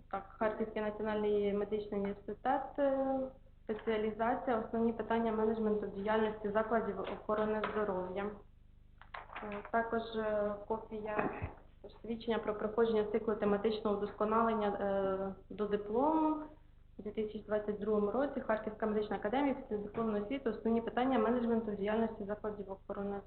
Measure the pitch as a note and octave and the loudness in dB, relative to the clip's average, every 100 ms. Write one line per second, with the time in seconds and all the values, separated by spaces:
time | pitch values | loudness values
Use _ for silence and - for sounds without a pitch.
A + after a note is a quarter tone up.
0 | - G3 - - A3 - A3 G#3+ G#3+ G#3+ | -8 -8 -8 0 0 2 -2 -2 -2 -2
1 | G#3+ G#3+ G#3 G#3 G3+ G3+ G3+ G#3+ G#3 G3+ | 0 2 4 4 4 2 0 -2 -2 -2
2 | G3+ G3+ - - B3 C#4 - - C#4 C4+ | -2 -4 -8 -2 0 2 0 2 2 4
3 | C4+ C4+ C4 - - - - G#3+ - A3 | 2 0 -2 -8 -20 -12 -6 -4 0 0
4 | G#3+ G#3 A3+ B3+ - A3 A3+ A3+ A#3 A3+ | 0 2 0 2 0 0 0 2 2 0
5 | G#3+ A3+ A3+ G#3+ A3 A3 G#3+ G#3 G3+ G3 | 0 2 2 4 2 4 2 2 0 -2
6 | G3+ A3 G#3+ G#3 G#3 G#3 A3 A3+ G3 F#3+ | 0 2 2 0 0 0 2 2 0 -2
7 | F#3 G3+ - G#3+ G#3+ G#3+ G#3 G#3 G#3 F#3 | -6 -6 -2 0 2 0 0 0 0 0
8 | F3+ F#3+ G3+ G#3 - - - - - - | -2 -4 -4 -6 -14 -20 -20 -20 -20 -20
9 | - - - - G#3+ G3+ - A#3 A3+ A3+ | -16 -14 -12 -10 -8 -8 0 0 2 -2
10 | A3+ A3 A3 G#3+ G#3 G3+ - A3 - A3 | -2 -2 0 0 0 -4 -4 -6 -4 -6
11 | G#3 G#3+ - - - - - - - - | -2 -2 -2 -4 -8 -10 -20 -18 -18 -12
12 | G#3+ A3+ A#3 G#3+ A3 G#3 A3 A#3+ A3+ G#3+ | -8 -4 -2 0 0 -2 0 2 4 4
13 | G#3 A3+ A3+ G#3 G3+ G3+ A3+ G#3+ G#3+ G3 | 2 0 0 0 2 4 2 2 0 0
14 | G3+ - G#3+ A3 A3+ G#3+ G#3 - G3+ G3 | -2 -2 2 4 4 2 0 0 0 2
15 | F#3+ F#3+ G3 F#3+ - F#3+ G#3 G3+ G3+ A3+ | 0 0 -4 -6 -10 -4 0 0 0 2
16 | D4 D#4 D#4 D#4 D4+ - - - - - | 4 4 4 0 -6 -16 -20 -20 -18 -12
17 | G#3 A3 G#3+ A3 - G#3 G#3 G3 G3+ G#3 | -6 -4 -4 -6 -2 0 0 -2 2 2
18 | G3+ A#3 C#4+ B3+ - G#3+ - G#3 G#3+ G#3 | 4 2 0 0 0 0 -2 -2 0 0
19 | G#3 G3 G#3 B3 C#4+ B3+ - G#3 G3+ - | 0 -2 0 2 2 0 -4 -4 -4 -2
20 | A3+ G#3 G3+ C4+ A#3 G#3+ A3 A#3 A3+ A#3+ | 0 0 -2 -2 -2 -2 2 2 2 0
21 | C4 B3+ G#3+ A#3+ A#3 A3+ G#3+ G3+ G3+ A3 | 2 4 4 2 2 2 0 -2 0 2
22 | A3+ - G3+ G#3 G#3+ G#3 F#3+ F#3+ - G3+ | 0 -2 -6 -4 -6 -6 -8 -10 -8 -6
23 | G3+ G3+ | -4 -6